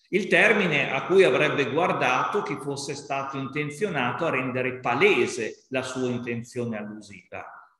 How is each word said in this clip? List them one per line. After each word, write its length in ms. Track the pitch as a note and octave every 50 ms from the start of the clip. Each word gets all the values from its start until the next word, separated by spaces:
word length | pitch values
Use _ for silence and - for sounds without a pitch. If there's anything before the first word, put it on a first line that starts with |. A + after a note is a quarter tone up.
| _ -
il 180 | - G3 G#3
termine 640 | - G3 E3+ F#3+ A3 A3+ G#3 F#3+ E3+ D3+ C#3+ C3 -
a 140 | C3 C#3 -
cui 180 | - F3 F#3+ F#3
avrebbe 480 | D#3 C3 C#3+ D3+ D3 C3+ C#3 C#3 A#2+
guardato 720 | B2 D#3 F3+ F#3 - - D3 B2 B2+ C3+ C#3 - - G#3 F#3
chi 140 | - D3 C3+
fosse 340 | - C#3+ C#3 C3 - - C#3+
stato 420 | C3+ - - C#3 C#3 C3+ - -
intenzionato 880 | C3+ C3+ B2 - D3 D3 D3 C#3+ - G#3+ G3+ E3+ C#3 B2 A#2+ - - E3+
a 60 | D#3
rendere 500 | C#3 C3 C3 C3 A#2+ B2+ B2+ C3 B2 -
palese 840 | - C#3+ D#3+ - F#3 G#3+ E3+ B2 A#2 G#2 - A#2+ A2 A#2 - - _ -
la 140 | C3 C3 B2
sua 260 | - - C3 B2+ B2
intenzione 720 | B2 A#2+ A#2+ A#2+ A#2 A#2+ A#2 - - B2 A#2+ A#2 A2 G#2
allusiva. 680 | G#2 G#2 G#2 G#2+ G2+ G2+ G2+ F2+ - _ F#2+ F#2 E2+ - - - - _ _ _